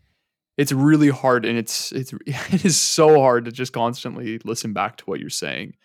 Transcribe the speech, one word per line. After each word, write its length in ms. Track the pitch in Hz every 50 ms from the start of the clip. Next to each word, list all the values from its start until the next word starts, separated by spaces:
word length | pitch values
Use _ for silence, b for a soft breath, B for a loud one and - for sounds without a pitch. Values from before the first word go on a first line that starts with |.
| _ _ _ _ _ _ _ _ _ _ _
it's 140 | - 143 139
really 380 | 143 131 139 151 156 151 151 143
hard, 360 | 131 - - 131 123 120 110
and 120 | 110 117
it's, 340 | 117 110 - - - - -
it's, 220 | - 135 131 - 120 -
<laughs> 60 | -
it 400 | - 135 - - - 196 170 -
is 140 | 185 151 -
so 400 | - - - 165 156 156 156 143
hard 260 | 135 131 120 120 120
to 60 | 117
just 220 | 113 127 127 123 -
constantly 680 | 120 117 117 123 - - 127 - - 123 113 113 113 -
listen 300 | 107 117 - - 113 101
back 240 | 92 98 110 -
to 80 | - -
what 140 | - 87 -
you're 100 | - 76
saying 460 | - - 87 73 64 64 101 - - _